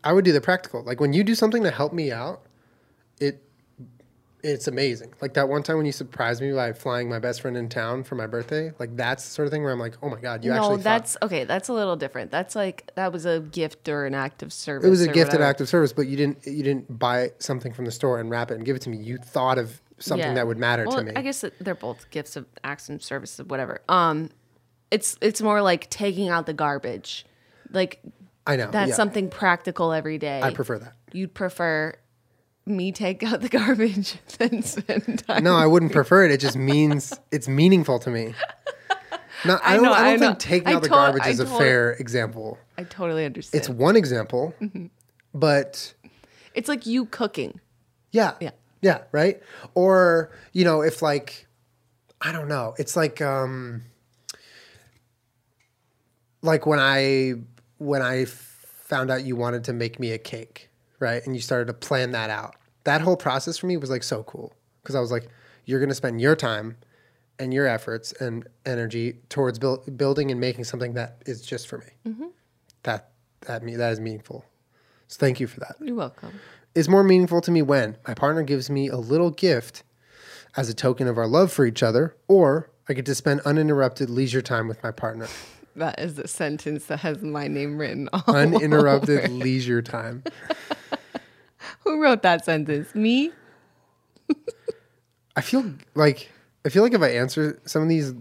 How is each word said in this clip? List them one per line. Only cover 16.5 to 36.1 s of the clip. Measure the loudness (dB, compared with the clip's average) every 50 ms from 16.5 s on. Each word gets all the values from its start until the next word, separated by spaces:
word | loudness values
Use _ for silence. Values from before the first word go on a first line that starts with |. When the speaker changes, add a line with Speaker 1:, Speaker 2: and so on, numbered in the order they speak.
| -8 -4
Speaker 1:
didn't | -2 -2 -2 -2 -4 -10 -6 -2
buy | -2 0 2 0 0 -2 -6 _
something | -6 -6 -6 -6 -6 -10
from | -10 -8 -10
the | -10
store | -6 -2 -2 -2 0 -2
and | -4 -4
wrap | -4 -4 -4 -6
it | -8
and | -8 -4
give | -4 -4
it | -4
to | -6 -8
me. | -10 -10
You | -10 -10 -12 -12
thought | -12 -6 -4 0 0 2 2 0
of | -2 -4 -10 -18 _ _ _ _
something | -6 -4 -4 -2 -2 -2
Speaker 2:
Yeah. | 0
Speaker 1:
that | 0 0
would | -2 -2 0
matter | 0 0 0 0 0
Speaker 2:
Well, | -2 -2 -2
Speaker 1:
to |
me. | -4 -4 -6
Speaker 2:
I | -6
guess | -6 -4 -6 -6
that | -8 -10 _ _
they're | -8 -8 -8
both | -6 -8 -10 -10 -10 -16 _
gifts | -10 -10 -10 -10 -14
of | -16 -16 _ _ -14
acts | -12 -12 -12 -12 -12 -14
and | -14 -14
service | -10 -10 -10 -10 -10 -12 -16 -18
of | -12 -8
whatever. | -6 -6 -6 -6 -8 -10 _ 2
Um, | 2 4 4 4 2 -2 -4 -8 _ _ _ _ _ _ _ _ _ _ _ _
it's, | -2 -2 -2 -4 -6 _
it's | 0 0 0 2
more | 0 2 2 4
like | 4 4 2 2 -2 -10
taking | -8 -4 -4 -4 -2 -2 -2 0
out | 0 -2 -2
the | -4 -4
garbage. | -2 -2 -2 -2 -2 -6 -8 -10 -10 -12 -12 -14 -14 -14 _ _ _ _ _ _ _ _ -6
Like, | -2 -2 -2 -2 -4 _ _ -20 _ _ -20 _ _ _ _
Speaker 1:
I | -2 0
know, | 0 0 -2
Speaker 2:
that's | 0 0 0 2
Speaker 1:
yeah. | 2
Speaker 2:
something | 0 0 0 0 -4 -4 -4
practical | -6 0 2 2 2 2 0 -8 -4 -2 -2 0
every | 0 -2 -2 -4 -6 -6
day. | -4 -6 -4 -2
Speaker 1:
I | -2 -2 -2
prefer | -4 -6 -6 -6 -8
that. | -10 -16 _ _ _ _
Speaker 2:
You'd | -10 -8 -8 -8 _
prefer | -6 -6 -6 -4 -2 -2 0 0 0 -2 -4 -8 _ _ _ _ _ _ _ _ _ _ _ _ _ _
me | -4 -4 -2 -2 -4
take | -4 -4 -4 -4 -4 -4
out | -4 -4 -2 -2
the | -2 0
<laughs> | 0 2
garbage | 2 2 2 4 2 2 2 -2 -4 -6 -8 -12 _ -20 -4
than | -2 -2 0 0 -2
spend | -4 -6 -6 -8 -6 -2 -4 -2 -2 -4 -6 -6 -4
time | 0 0 4
Speaker 1:
No, | 6 6 6
I | 8 8
wouldn't | 8 8 6 6 6
prefer | 4 4 6 8